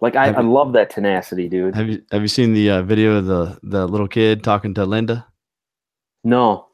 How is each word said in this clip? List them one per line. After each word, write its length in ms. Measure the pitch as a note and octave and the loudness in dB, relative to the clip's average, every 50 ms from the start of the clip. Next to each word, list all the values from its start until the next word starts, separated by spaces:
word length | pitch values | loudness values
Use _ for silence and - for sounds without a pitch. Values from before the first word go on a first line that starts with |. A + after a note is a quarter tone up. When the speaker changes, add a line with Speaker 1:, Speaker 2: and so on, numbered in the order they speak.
Speaker 1:
Like, 140 | A2+ A#2+ A#2 | -4 0 0
I, 100 | C3+ C3+ | 2 2
Speaker 2:
Have 140 | C3+ G#2 - | 2 2 0
Speaker 1:
I 20 | |
Speaker 2:
you 100 | A2+ A2+ | 2 2
Speaker 1:
love 220 | B2+ C#3 C#3+ C3 A#2+ | 4 2 2 4 2
that 160 | A#2 G2+ - | 2 2 2
tenacity, 580 | - G#2 G2+ G2+ F#2+ F#2 - - F#2 F#2 F2+ | -2 -2 -2 0 0 -2 -4 -6 -6 -6 -6
dude. 280 | E2+ F#2 F#2 F#2 F#2+ G2 | -4 -2 -2 -2 -2 -2
Speaker 2:
have 120 | G#2+ A2 | -2 -4
you, 140 | A2 A2 - _ - | -4 -4 -8 _ -6
have 120 | G2+ G#2 G#2+ | -4 -4 -2
you 40 | |
seen 260 | G#2 - C3 B2 A2+ A2 | -2 0 0 2 2 2
the, 160 | G#2+ G#2 G#2 | 2 2 2
uh, 100 | G2 F#2 | 2 0
video 360 | F#2 F#2+ A2 G#2+ A2 G#2+ G#2+ | 0 0 2 2 4 2 2
of 80 | G2+ F#2 | 2 0
the, 320 | F#2+ F#2 F2 E2+ F2+ - - | 0 0 -2 -2 -4 -8 -14
the 260 | - G2 G2+ G2 F#2 | -12 -6 -4 -4 -2
little 200 | F2 G2+ G#2 G2+ | -2 -2 -4 -4
kid 360 | F#2+ - A#2 A2 A2 A2 G#2+ - | -2 0 2 2 2 2 0 0
talking 300 | A#2 G#2 G2 - G#2 F#2+ | -2 -2 0 -2 -4 -4
to 100 | G#2 G2 | -4 -2
Linda? 420 | F#2+ G#2+ A2 A2+ A2+ A2+ A#2 - _ _ _ _ _ _ _ _ _ _ _ _ _ _ _ _ _ _ _ - | -2 -2 -2 -2 -2 -4 -6 -8 _ _ _ _ _ _ _ _ _ _ _ _ _ _ _ _ _ _ _ -2
Speaker 1:
No, 440 | A2+ B2 B2+ B2 A2 G2 - - _ | 0 2 4 4 2 2 0 -6 _